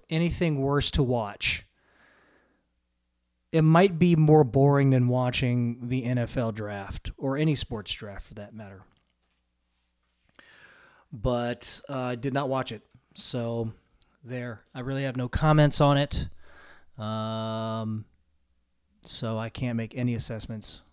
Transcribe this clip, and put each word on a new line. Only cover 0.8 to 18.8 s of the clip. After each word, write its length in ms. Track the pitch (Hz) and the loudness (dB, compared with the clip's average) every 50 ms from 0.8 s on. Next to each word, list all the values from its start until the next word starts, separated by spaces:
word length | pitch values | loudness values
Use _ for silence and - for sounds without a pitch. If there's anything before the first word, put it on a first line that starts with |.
| 123 - | 0 2
to 120 | - 151 135 | 2 2 2
watch. 640 | 120 123 117 107 101 104 - - - - - - _ _ _ _ _ _ _ _ _ _ _ _ _ _ _ _ _ _ _ _ _ _ _ _ _ _ _ _ _ _ _ _ _ _ _ _ _ | 2 0 0 -2 -4 -6 -4 -4 -4 -4 -4 -8 _ _ _ _ _ _ _ _ _ _ _ _ _ _ _ _ _ _ _ _ _ _ _ _ _ _ _ _ _ _ _ _ _ _ _ _ _
It 100 | - 160 | 2 4
might 380 | 156 156 160 170 196 202 170 156 | 6 6 8 6 6 4 4 4
be 160 | 180 175 170 | 4 4 6
more 280 | 156 156 151 156 156 147 | 6 8 8 8 8 8
boring 460 | 117 104 135 139 143 139 139 139 135 | 6 4 4 6 6 6 6 6 6
than 200 | 131 127 123 123 | 6 4 4 2
watching 800 | 123 127 127 123 123 - 131 123 123 123 120 117 117 127 120 120 | 2 0 0 0 0 0 0 2 2 2 0 -2 -4 -4 -6 -4
the 160 | 127 127 113 | -4 -2 -2
N 120 | 120 127 | 0 0
F 200 | 123 117 113 - | 0 -2 -2 -2
L 140 | 131 117 113 | -2 -2 -2
draft 600 | 104 110 104 104 104 101 98 101 - - - - - | -4 -6 -8 -8 -8 -8 -10 -10 -10 -10 -10 -10 -8
or 200 | - - 135 - | -6 -4 -4 -2
any 160 | 151 156 160 143 | 0 0 0 0
sports 400 | 120 - - 123 107 95 - - | 0 -2 -6 -8 -8 -8 -8 -10
draft 320 | - 110 101 98 95 - | -10 -12 -12 -12 -14 -14
for 80 | - 104 | -16 -16
that 220 | 104 104 101 101 | -16 -16 -16 -16
matter. 260 | 110 107 98 98 95 - _ _ _ _ _ _ _ _ _ _ _ _ _ _ _ _ _ _ _ _ _ _ _ _ _ _ _ _ _ _ - - - - _ - - _ _ _ _ _ _ _ _ - | -16 -16 -16 -18 -20 -20 _ _ _ _ _ _ _ _ _ _ _ _ _ _ _ _ _ _ _ _ _ _ _ _ _ _ _ _ _ _ -20 -20 -20 -20 _ -20 -20 _ _ _ _ _ _ _ _ -8
But, 680 | 110 98 127 123 120 120 120 123 - - - - - - | -4 -2 0 0 0 -2 -4 -6 -6 -8 -8 -10 -10 -10
uh, 100 | - 139 | -10 -8
I 180 | 131 127 123 123 | -6 -6 -6 -6
did 180 | 117 123 139 127 | -6 -4 -4 -2
not 160 | 139 143 131 | -2 -2 -2
watch 240 | 131 131 127 - 117 | -2 -4 -4 -6 -10
it. 120 | 104 _ _ _ _ _ _ - | -14 _ _ _ _ _ _ -14
So 560 | - - - - 123 117 117 117 117 113 113 107 - _ _ _ - - _ _ _ - | -12 -10 -8 -6 -4 -4 -4 -4 -4 -4 -6 -8 -12 _ _ _ -20 -20 _ _ _ -16
there, 400 | 117 127 123 123 123 110 - _ _ - | -12 -10 -10 -10 -10 -12 -14 _ _ -12
I 60 | 131 | -10
really 220 | 120 135 135 135 139 | -8 -6 -4 -4 -4
have 120 | 131 120 | -4 -4
no 140 | 127 123 123 | -4 -4 -2
comments 500 | - - 160 156 151 151 151 147 - - | 0 2 4 6 6 6 6 6 6 4
on 180 | 151 143 143 | 4 4 4
it. 300 | 139 143 - - - - - - - - - - - - - - - - - - - | 4 2 0 -2 -4 -6 -6 -8 -14 -20 -20 -20 -20 -20 -20 -20 -20 -20 -18 -12 -10
Um, 1000 | 107 107 110 110 110 110 113 110 110 110 110 110 113 110 110 113 110 110 110 110 107 _ _ _ _ _ _ _ _ _ _ _ _ _ _ _ | -8 -6 -4 -4 -4 -4 -4 -6 -4 -6 -6 -6 -6 -6 -6 -6 -4 -6 -6 -8 -8 _ _ _ _ _ _ _ _ _ _ _ _ _ _ _